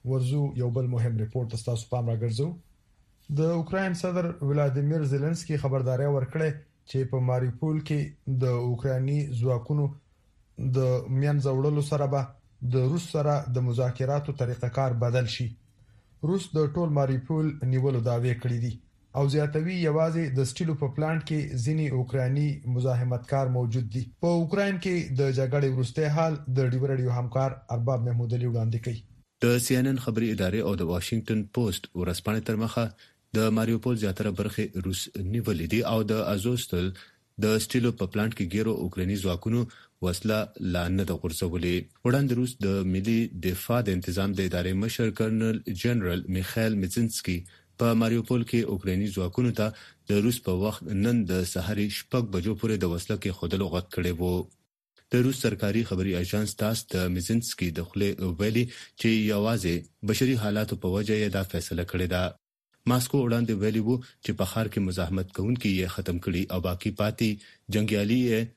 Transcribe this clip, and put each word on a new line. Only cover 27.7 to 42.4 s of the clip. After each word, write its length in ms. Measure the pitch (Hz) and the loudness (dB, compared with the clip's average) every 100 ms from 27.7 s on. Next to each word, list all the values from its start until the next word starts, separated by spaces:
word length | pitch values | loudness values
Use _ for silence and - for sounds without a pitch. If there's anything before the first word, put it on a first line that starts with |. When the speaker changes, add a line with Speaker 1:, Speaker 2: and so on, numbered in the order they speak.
| 120 | -2
Speaker 1:
ارباب 300 | 117 127 120 | 0 0 0
محمود 240 | 120 120 120 | 0 0 0
علي 120 | 123 | 0
وړاندې 300 | 117 113 113 | 0 0 -2
کوي. 160 | 123 110 - - _ _ | -4 -8 -12 -20 _ _
Speaker 2:
د 20 | 120 120 | 4 4
سی 120 | 123 127 | 2 2
ان 100 | 135 | 2
ان 100 | 131 120 | 0 0
خبري 220 | 110 113 | 0 0
ادارې 280 | 107 92 104 90 | 2 0 2 0
او 60 | 98 | 0
د 20 | 85 | 0
واشنگټن 480 | 90 - 113 - 110 98 | -2 -2 -4 0 -2 0
پوسټ 280 | - 113 92 - 87 | 0 0 -2 -8 -4
ورځپاڼې 420 | 87 90 - 110 - | -4 -2 -2 -2 0
تر 80 | 107 | -2
مخه 200 | 113 - 113 - - _ _ 107 | 0 -2 -2 -6 -20 _ _ 2
د 180 | 110 110 | 2 2
ماریوپول 360 | 113 113 127 117 | 2 0 0 0
زیاتره 280 | 104 95 107 95 | 0 0 -2 -2
برخې 240 | 104 107 104 95 | -4 -2 -4 -4
روس 160 | 90 90 - - 92 | -4 -4 -8 -8 -4
نیولې 340 | 117 107 90 80 | -2 0 -2 0
دي 80 | 107 - | 0 2
او 60 | 110 104 | 0 0
د 160 | 107 - | 0 0
ازوستل 520 | 101 110 123 - 87 92 92 - _ _ - | 0 0 -2 -2 -2 -2 -6 -18 _ _ -2
د 120 | 107 107 | 2 2
سټیلو 280 | - 127 120 - | 2 2 2 0
په 40 | 95 | -2
پلانټ 200 | 107 110 | 0 -2
کې 160 | - 90 | -2 -2
ګیرو 200 | 101 110 107 | 0 0 0
اوکرایني 340 | 87 - 92 101 | -4 -2 -2 0
ځواکونو 360 | 92 87 110 117 117 - - _ 90 | 0 -2 0 0 -2 -8 -20 _ -4
وسله 320 | 87 107 107 104 - 92 | -2 0 0 -2 -6 -2
لا 100 | 87 87 92 | 0 0 0
نه 60 | 92 | 0
ده 60 | 85 | -2
غورځولې. 560 | 90 - 92 85 87 90 - _ | -4 -2 -2 -2 0 -2 -4 _
وړاندې 280 | 123 131 139 | 0 2 2
روس 140 | 123 | 0